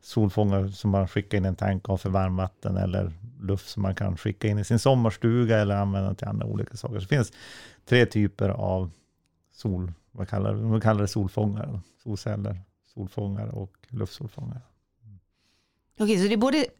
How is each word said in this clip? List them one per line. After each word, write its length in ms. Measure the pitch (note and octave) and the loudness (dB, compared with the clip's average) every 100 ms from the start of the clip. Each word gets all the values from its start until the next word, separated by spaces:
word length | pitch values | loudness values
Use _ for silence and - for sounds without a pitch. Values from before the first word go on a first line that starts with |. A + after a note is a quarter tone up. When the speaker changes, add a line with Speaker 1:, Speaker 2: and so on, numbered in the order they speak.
Speaker 1:
solfångare 680 | - - G#2 G2+ G#2 G2 G2 | -4 2 2 4 2 2 0
som 180 | G2 G#2+ | -2 0
man 180 | G2 F#2+ | 2 2
skickar 300 | - G2 G#2 | -2 -2 0
in 60 | |
en 120 | F#2+ F#2 | 0 0
tank 320 | G2+ F#2+ - | 0 -2 -2
av 80 | F#2+ | -2
för 140 | G2 | 0
varmvatten 680 | F#2+ F#2+ F#2 F#2 _ - F#2 | 0 2 0 -2 _ -4 0
eller 360 | F#2+ F#2 F#2+ E2 A2+ B2+ | 0 0 -2 -6 -14 -10
luft 280 | F#2+ G2 - | -2 -2 -2
som 140 | - | -4
man 120 | G2 | -2
kan 220 | F#2+ G2+ F#2 | -2 -2 -2
skicka 320 | - G2+ G#2+ | -4 -2 0
in 100 | G#2 | 0
i 60 | |
sin 140 | G#2 A#2+ | 2 2
sommarstuga 800 | C#3 C3 A2+ - A#2 A#2 A#2+ A2+ | 4 4 4 2 2 2 4 4
eller 180 | G#2 G2+ | 4 2
använda 380 | G2+ G2 F#2+ | 0 0 -2
till 140 | F#2+ G2+ | -4 -4
andra 180 | G#2 G#2+ | -4 -4
olika 300 | G#2 A#2 A2 | -4 -6 -8
saker. 180 | - | -8
Så 60 | G#2 | -8
det 160 | F#2+ D3 | -2 0
finns 160 | A2 - - - - - - | 0 -4 -20 -20 -20 -20 2
tre 200 | B2 A#2 | 4 4
typer 420 | A2 G2+ - G2+ | 4 0 2 -2
av 420 | G2+ G2+ F#2 F2+ - _ _ _ _ _ | 0 0 0 -2 -8 _ _ _ _ _
sol-, 400 | _ A2 F#2 F2+ E2 _ | _ -4 -2 -4 -10 _
vad 160 | - G2 | -10 -6
kallar, 260 | G#2+ G2+ | -2 -2
vad 280 | G#2 A2 A2 | -2 0 2
kallar 180 | G#2+ G#2+ | 2 2
det, 60 | G2+ | 2
solfångare? 720 | - F#2+ - G#2+ G2+ D3 G#2+ - _ | 0 -2 0 -2 -2 -6 -10 -12 _
Solceller, 580 | - G2+ - G#2 G2+ F#2 F#2 _ _ | -10 -8 -6 -6 -6 -8 -12 _ _
solfångare 560 | - G2 - G2+ G2+ A2 | -12 -10 -6 -6 -4 -6
och 240 | A2 G2 _ _ | -8 -12 _ _
luftsolfångare. 720 | B2 G#2 - - - A#2 B2 - _ _ _ A2+ G2 _ _ _ _ _ _ _ _ | -8 -8 -8 -14 -12 -12 -12 -16 _ _ _ -20 -20 _ _ _ _ _ _ _ _
Speaker 2:
Okej, 200 | G#3+ G#3+ | 2 4
så 100 | G3 | 4
det 60 | |
är 20 | G#3+ | 4
både 300 | B3 D4+ C#4 _ | 4 4 0 _